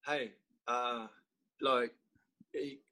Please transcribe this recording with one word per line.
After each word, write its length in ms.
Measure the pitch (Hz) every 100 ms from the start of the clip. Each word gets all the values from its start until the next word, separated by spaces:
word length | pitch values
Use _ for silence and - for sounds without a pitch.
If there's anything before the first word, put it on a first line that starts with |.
Hey, 260 | - 147 117 - _ _ -
uh, 400 | 120 123 120 110 - _ _ _ _
like, 320 | 139 127 120 - _ _ _ _ -
hey 260 | 147 143 139 _